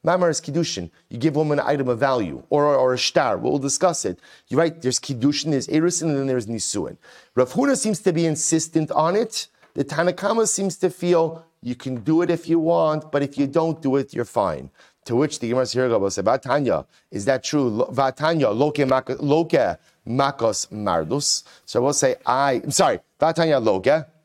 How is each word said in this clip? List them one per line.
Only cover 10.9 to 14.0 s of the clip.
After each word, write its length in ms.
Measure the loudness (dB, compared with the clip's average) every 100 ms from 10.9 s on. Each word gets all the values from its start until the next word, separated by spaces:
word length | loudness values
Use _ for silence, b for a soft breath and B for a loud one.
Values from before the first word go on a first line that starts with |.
| -2 0 2 2 -4 -18 _
you 120 | -10 -8
can 260 | -8 -6
do 200 | 0 2
it 80 | 2
if 180 | -2 0
you 120 | 0
want, 520 | 2 2 2 0 -2
but 120 | -2
if 140 | -2 -2
you 100 | 0
don't 340 | 0 0 -2
do 140 | 0
it, 180 | 0